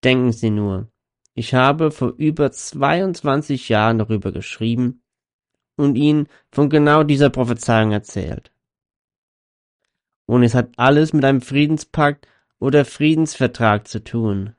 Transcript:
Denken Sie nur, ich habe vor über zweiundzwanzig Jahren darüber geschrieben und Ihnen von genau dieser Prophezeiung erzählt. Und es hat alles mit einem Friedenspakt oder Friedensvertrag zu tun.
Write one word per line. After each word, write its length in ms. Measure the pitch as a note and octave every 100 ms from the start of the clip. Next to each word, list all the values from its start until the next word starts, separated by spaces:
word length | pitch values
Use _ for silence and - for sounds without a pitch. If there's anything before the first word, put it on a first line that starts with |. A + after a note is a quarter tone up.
Denken 280 | C3 B2+ B2
Sie 200 | A2+ A2+
nur, 360 | G#2 G2+ F#2+ A2 _ _ _ _
ich 220 | - A#2 B2+
habe 340 | C3 D3 D#3+
vor 240 | D3 B2 -
über 360 | D3+ D#3 C#3+
zweiundzwanzig 1160 | - - C#3+ C#3 E3+ F#3+ E3+ D3 C#3 D3+ C3+ -
Jahren 280 | G#2+ A2 A#2
darüber 340 | G#2+ A2 F#2+
geschrieben 720 | F2+ G2 - A2+ A#2 B2 B2 _ _ _ _ _ _ _ -
und 200 | C#3+ B2
Ihnen 320 | D3 D3+ D3 _ _
von 180 | - D3
genau 340 | D3+ D3 D3+
dieser 280 | D3 C#3 C#3+
Prophezeiung 600 | B2+ A#2+ A#2 - A2+ A2
erzählt. 640 | G#2 - - - - _ _ _ _ _ _ _ _ _ _ _ _ _ _ _ _ _ _ -
Und 160 | B2
es 100 | B2
hat 160 | B2 A#2 -
alles 340 | B2 D3 D#3
mit 140 | D3+ C3+
einem 160 | C3+
Friedenspakt 880 | - C3+ D3 D#3 - - D3 D3 _ _ _ _
oder 260 | C3 C#3+ C#3
Friedensvertrag 1000 | - D3+ D#3 D#3+ - B2+ - A#2 G#2 -
zu 140 | A2
tun. 520 | - A#2+ A2 G2 G2